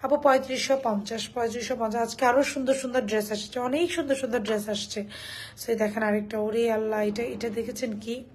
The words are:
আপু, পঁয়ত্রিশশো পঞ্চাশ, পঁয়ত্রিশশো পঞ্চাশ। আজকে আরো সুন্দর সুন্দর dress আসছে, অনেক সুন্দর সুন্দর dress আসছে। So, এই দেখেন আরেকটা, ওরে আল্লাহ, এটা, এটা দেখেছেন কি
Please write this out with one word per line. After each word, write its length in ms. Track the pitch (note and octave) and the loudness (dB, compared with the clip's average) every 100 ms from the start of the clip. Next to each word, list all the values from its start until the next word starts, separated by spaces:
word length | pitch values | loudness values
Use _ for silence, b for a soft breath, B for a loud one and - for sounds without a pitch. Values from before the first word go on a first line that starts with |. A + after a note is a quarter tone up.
আপু, 160 | B3+ D4 | 2 4
পঁয়ত্রিশশো 640 | C#4+ C4 C4 B3+ - C4+ | 6 6 4 -4 2 2
পঞ্চাশ, 460 | A#3+ G#3 G3+ A3+ G#3 | 2 -2 -2 -6 -6
পঁয়ত্রিশশো 460 | B3 A#3 A3+ A3+ B3 | -2 -2 -2 -4 -2
পঞ্চাশ। 220 | A3 A#3 | 0 0
আজকে 240 | A#3 A3 B3 | -2 2 4
আরো 180 | B3+ | 6
সুন্দর 300 | C#4 C#4+ C4 | 4 0 0
সুন্দর 280 | C4+ C4 B3+ | 0 2 0
dress 300 | G#3 G#3+ G#3 | 2 0 0
আসছে, 280 | G#3+ - B3 | -4 -6 -4
অনেক 320 | B3 C#4+ F4 | -2 0 0
সুন্দর 240 | E4+ C#4 C4+ | 0 0 0
সুন্দর 240 | B3+ A#3 | 0 -2
dress 300 | G#3 G#3+ G#3 | 0 -2 0
আসছে। 360 | G#3 - - G3+ B B B B B | -4 -4 -6 -8 B B B B B
So, 140 | - | -2
এই 40 | A3 | 0
দেখেন 280 | G#3+ G#3+ | 0 2
আরেকটা, 360 | A3 G#3 G#3 A3 | 2 2 0 -2
ওরে 320 | G#3+ A3 A#3 | 0 2 2
আল্লাহ, 280 | A3 A3 G#3+ | 2 0 0
এটা, 240 | G#3+ G#3 | 0 0
এটা 260 | A#3+ A3+ A#3 | -4 -4 -4
দেখেছেন 500 | G#3+ A3+ G#3+ B3 G#3 | -4 -4 -4 -4 -4
কি 240 | G#3+ B3 B3 | -6 -8 -8